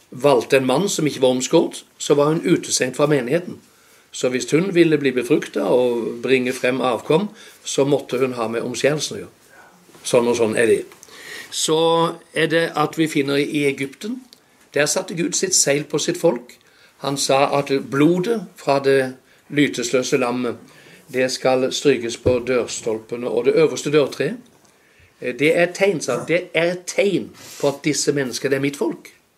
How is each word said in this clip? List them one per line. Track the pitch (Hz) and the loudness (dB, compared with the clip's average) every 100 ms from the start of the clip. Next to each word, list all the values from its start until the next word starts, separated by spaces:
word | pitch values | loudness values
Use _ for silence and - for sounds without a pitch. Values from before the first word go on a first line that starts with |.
| _ | _
valgte | 135 143 123 - 135 | 0 4 4 4 2
en | 131 | 2
mann | 135 202 | 0 0
som | - 147 | -2 -2
ikke | 123 | 2
var | 131 127 | 2 2
omskåret, | 127 160 - - - - | 2 2 2 -4 -18 -8
så | - 143 | 0 2
var | 147 | 2
hun | 165 | 2
utestengt | - 165 - - 127 131 | 2 0 0 -4 -2 0
fra | 147 | 2
menigheten. | 143 120 165 180 - - _ _ _ _ | 2 0 -2 -4 -14 -20 _ _ _ _
Så | - 127 | -6 -2
hvis | 127 127 | -2 0
hun | 147 196 | 0 2
ville | 175 160 147 | 4 4 4
bli | 139 | 2
befrukta | 123 120 151 - - 190 | 0 2 0 0 -4 2
og | 127 127 120 117 120 | 2 2 0 -4 -4
bringe | 123 131 123 | 0 2 0
frem | 127 127 131 | -2 -2 0
avkom, | 127 110 - 156 208 - - - | 0 -2 2 0 0 -8 -20 -16
så | - - | -4 0
måtte | 139 139 - 123 | 2 2 0 -2
hun | 131 | -2
ha | 123 110 | -2 -4
med | 117 | -4
omskjærelsen | 123 120 139 151 - 104 | -6 -2 0 0 -4 -8
å | |
gjøre. | 90 - _ - - _ _ - | -14 -20 _ -20 -20 _ _ -16
Sånn | - 127 120 | 0 2 4
og | 117 | 2
sånn | 110 110 | 2 2
er | 117 | 4
det. | 98 - - - - - - - | 2 0 -16 -20 -20 -18 -16 -12
Så | - - 160 165 165 170 170 - | -6 -2 2 2 2 0 -4 -8
er | 151 156 | -2 0
det | 165 165 151 | 0 0 -2
at | 147 160 | -2 -2
vi | 160 | -2
finner | 151 139 139 | 0 0 -2
i | 143 151 143 | -2 -2 -2
Egypten, | 135 135 - 214 262 - - _ _ _ | -2 -6 -8 -10 -10 -12 -20 _ _ _
der | 143 147 | -2 -2
satte | 190 185 | -2 -6
Gud | 170 180 - | -6 -4 -4
sitt | 185 | -2
seil | - 147 143 | 0 0 0
på | 147 151 | -2 -4
sitt | - - | -4 0
folk. | 165 240 - - _ _ _ _ | 0 0 -6 -20 _ _ _ _
Han | 139 139 | -6 -2
sa | - 143 143 139 | 2 2 2 0
at | 139 139 - | 0 -2 0
blodet | 135 156 180 220 226 175 - | 2 4 4 0 -4 -6 -6
fra | - 139 | -2 0
det | 139 135 131 131 _ _ - | 2 2 0 -6 _ _ -6
lytesløse | 143 135 - 117 127 127 135 | 0 0 0 -2 -2 0 0
lammet, | 123 123 123 107 - - - - - | 0 -2 -4 -6 -14 -20 -20 -20 -8
det | 127 127 | -2 -2
skal | - 139 127 127 | 0 2 2 0
strykes | - 147 120 117 113 | 2 2 2 0 -2
på | 127 123 120 | 0 0 0
dørstolpene | 123 104 - 117 110 - 120 120 | 0 -2 -4 -4 -6 -6 -8 -4
og | 113 | 0
det | 127 151 | 2 4
øverste | 147 127 147 | 2 0 0
dørtreet. | 147 131 - 143 240 - _ _ _ _ _ _ _ | 2 2 -2 -4 -6 -12 _ _ _ _ _ _ _
Eh, | 127 123 | -8 0
det | 151 170 | 2 4
er | 175 | 2
tegn, | - 196 156 | 2 0 0
sa | - 123 | -2 -4
han. | - | -2
Det | 175 175 | -2 -2
er | 156 170 | -2 0
et | 180 - | -2 -4
tegn | - 202 160 98 - - - | 0 0 0 -4 -12 -20 -4
på | 143 | -2
at | 139 | -2
disse | 156 139 - | -2 -2 0
menneskene | 143 127 117 131 135 | -2 -4 -4 -6 -4
er | |
mitt | 139 139 | -6 -4
folk. | - - - _ _ | -4 -6 -14 _ _